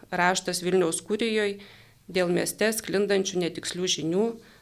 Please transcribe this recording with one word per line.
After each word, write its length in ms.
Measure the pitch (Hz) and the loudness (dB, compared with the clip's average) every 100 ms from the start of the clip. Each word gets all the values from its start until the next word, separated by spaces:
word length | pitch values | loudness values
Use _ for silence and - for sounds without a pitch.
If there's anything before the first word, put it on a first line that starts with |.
| - | -8
raštas 520 | 180 175 185 - 175 | 2 2 2 -2 -4
Vilniaus 400 | 175 185 165 160 | 2 2 2 0
kurijoj 600 | - 214 233 214 208 202 - - - _ | -4 -2 0 0 -2 -4 -12 -20 -20 _
dėl 300 | - 180 175 | -6 0 2
mieste 340 | 175 170 - 214 | 2 0 0 0
sklindančių 640 | 220 - 196 202 196 196 180 | 0 -2 0 2 2 2 0
netikslių 480 | 170 - - 175 185 | -2 -4 -8 -4 -2
žinių 380 | 180 156 175 226 226 - - | -2 0 0 0 -2 -14 -20